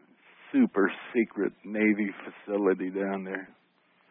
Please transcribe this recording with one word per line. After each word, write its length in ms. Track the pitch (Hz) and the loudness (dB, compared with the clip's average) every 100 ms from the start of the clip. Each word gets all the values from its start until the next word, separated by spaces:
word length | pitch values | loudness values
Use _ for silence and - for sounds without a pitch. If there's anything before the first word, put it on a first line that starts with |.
| - _ _ - - | -20 _ _ -20 -2
super 380 | 139 113 - 104 - - | 2 4 4 0 0 -4
secret 380 | 123 107 - - - | -2 -2 -2 -4 -6
Navy 460 | 92 107 107 104 101 92 - | -8 0 2 2 0 -6 -14
facility 640 | - - 101 98 95 92 | -16 -6 0 2 0 -2
down 320 | 98 98 98 | -4 -4 -4
there, 240 | 95 95 98 - _ _ _ _ _ | -6 -8 -10 -20 _ _ _ _ _